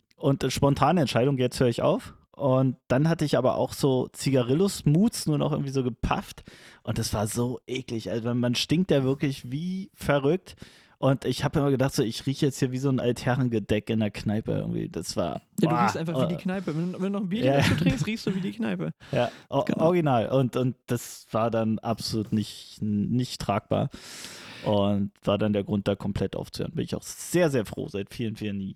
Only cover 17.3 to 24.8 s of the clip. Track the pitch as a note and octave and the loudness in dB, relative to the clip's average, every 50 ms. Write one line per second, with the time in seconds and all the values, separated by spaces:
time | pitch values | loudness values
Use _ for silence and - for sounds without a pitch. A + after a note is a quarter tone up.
17.3 | F#3 A3+ B3 C3 C#3 C#3+ - - - - E3+ F3 - - - - A3 A3 - - | -2 0 2 2 4 4 4 4 2 4 2 2 2 2 -2 -4 -4 -4 -4 -4
18.3 | F#3+ F#3+ F3 G3+ G3+ A3+ A3 A3+ F#3 F#3 D#3+ D#3+ - _ - - - B2 A#2+ - | -2 -2 -2 -4 -4 -4 -4 -4 -2 -2 -4 -6 -6 _ -10 -4 -2 0 0 0
19.3 | - - - _ - C#3 - - - - D#3+ E3 F3+ F3 D#3+ D3 B2+ A#2 G#2 - | -2 -10 -16 _ -2 -2 0 0 0 2 4 4 4 4 4 4 4 4 2 4
20.3 | B2 C3+ C3+ A#2 - B2+ B2+ C3 A#2 _ _ - B2 A#2+ - - - - - _ | 2 2 2 2 0 0 0 0 -2 _ _ -4 -4 -4 -4 -8 -16 -18 -18 _
21.3 | - A2 A2+ A#2 G#2+ A2+ A2+ A2 A2 - - A#2 A2 - - - - A2 G#2 - | -2 0 0 2 0 0 0 0 0 -2 -2 -4 -4 -4 -4 -4 -2 -4 -2 0
22.3 | - G#2+ G#2 - - - - - - - A2 G#2+ G#2 G#2 G2+ - A#2 B2 B2 - | 0 0 0 -2 -6 -16 -18 -20 -12 -8 -4 0 0 0 0 2 0 0 0 -2
23.3 | - - - - G2 A2 - _ G#2+ G#2 A2 C3+ - - - - - - - - | -6 -8 -4 -2 -2 -2 0 _ 0 0 0 -2 -4 -10 -18 -16 -16 -14 -14 -16
24.3 | - - - - - - - - G#2+ G2+ | -16 -16 -18 -18 -18 -8 -2 0 2 2